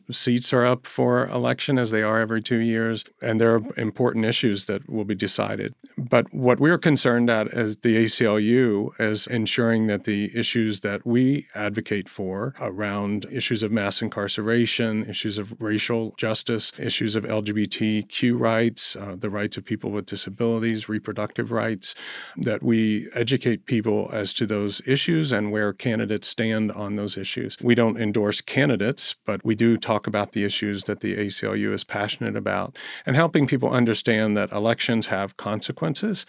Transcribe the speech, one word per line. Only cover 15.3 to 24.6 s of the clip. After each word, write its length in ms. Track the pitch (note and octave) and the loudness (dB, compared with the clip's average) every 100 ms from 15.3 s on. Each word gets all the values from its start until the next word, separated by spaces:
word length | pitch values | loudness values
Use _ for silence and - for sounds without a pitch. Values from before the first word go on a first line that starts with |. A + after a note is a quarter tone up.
| G#2 | -6
of 200 | G2 A2 | -8 -8
racial 540 | A2 G#2+ - A#2 A2+ - | -2 -2 0 -2 -4 -4
justice, 520 | A2 A2 - A2+ - - | -2 -2 -2 -4 -4 -6
issues 380 | A#2+ - A2+ G#2+ | -4 -2 0 -2
of 80 | |
L 160 | - G#2+ | -2 -2
G 120 | G#2 | -2
B 140 | G#2+ G2+ | -2 -2
T 360 | - A2 G#2+ | 0 0 0
Q 340 | G2+ - B2 A#2+ | -2 0 0 2
rights, 600 | A#2 A2+ A#2 A2 - A2 | 2 4 2 0 -6 -6
uh, 200 | G2+ F#2 | -10 -6
the 120 | G#2 | -6
rights 260 | G#2 G#2 - | -2 -4 -4
of 80 | |
people 260 | - G#2+ G#2 | -6 -6 -4
with 140 | G#2 | -6
disabilities, 840 | G2 G2+ - G2+ A#2 A2+ A2+ A2 G#2+ | -6 -6 -6 -2 0 2 0 -2 -4
reproductive 600 | G#2+ G2+ G2 G#2 - A2+ | -6 -4 -6 -6 -4 -2
rights, 440 | A2+ A2 G2+ - - - - - - | -2 -2 -4 -6 -8 -12 -14 -12 -4
that 260 | - G#2+ | -2 0
we 460 | B2+ A2+ A2 G#2+ - | 2 4 4 2 -2
educate 500 | B2 A#2 C3 C3 A2 | -4 0 0 2 -2
people 460 | - A2+ A2 G#2 - | 0 0 2 0 -2
as 220 | A2 G2+ | -4 -4
to 100 | - | -2
those 380 | G2+ G#2 | -2 0